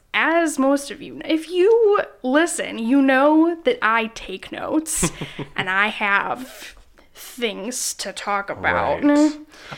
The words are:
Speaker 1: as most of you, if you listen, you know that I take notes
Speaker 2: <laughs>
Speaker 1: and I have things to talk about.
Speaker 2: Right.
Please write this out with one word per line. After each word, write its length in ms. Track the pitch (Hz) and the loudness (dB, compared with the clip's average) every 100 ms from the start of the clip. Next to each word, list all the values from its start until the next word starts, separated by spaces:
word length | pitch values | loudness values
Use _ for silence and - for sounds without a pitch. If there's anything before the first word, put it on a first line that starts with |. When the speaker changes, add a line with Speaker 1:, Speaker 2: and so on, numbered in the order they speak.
| - | -4
Speaker 1:
as 440 | 208 277 330 330 311 | 0 2 2 0 0
most 320 | 269 277 - | 2 0 -2
of 100 | - | -14
you, 200 | - - | -14 -10
if 240 | - 320 320 | -2 -2 0
you 520 | 359 381 466 415 403 - - | 2 6 6 6 4 0 -6
listen, 540 | 254 285 330 - 185 208 | 0 2 2 -2 -6 -4
you 220 | 226 277 | 2 4
know 540 | 269 262 294 311 330 330 | 6 4 6 6 4 2
that 140 | 254 240 | -2 0
I 240 | 214 226 226 | 0 0 -2
take 360 | - - 190 - | -8 -14 -14 -12
notes 640 | 202 - 311 311 - 170 - 131 | -10 -4 -4 -2 -4 -4 -6 -12
Speaker 2:
<laughs> 240 | - 143 - | -10 -10 -6
Speaker 1:
and 140 | 190 | -2
I 180 | 190 214 | 0 0
have 840 | - 208 202 - 240 262 - - - - _ _ | -2 0 0 0 -6 -10 -16 -20 -20 -20 _ _
things 800 | - - - 233 190 202 247 - | -20 -18 -6 -6 -6 -8 -8 -8
to 180 | - 202 | -8 -12
talk 380 | 185 - 202 196 | -10 -4 -4 -6
about. 540 | 123 165 98 101 - | -4 -2 0 0 2
Speaker 2:
Right. 340 | 294 294 302 302 - - - | 2 4 2 0 -16 -20 -10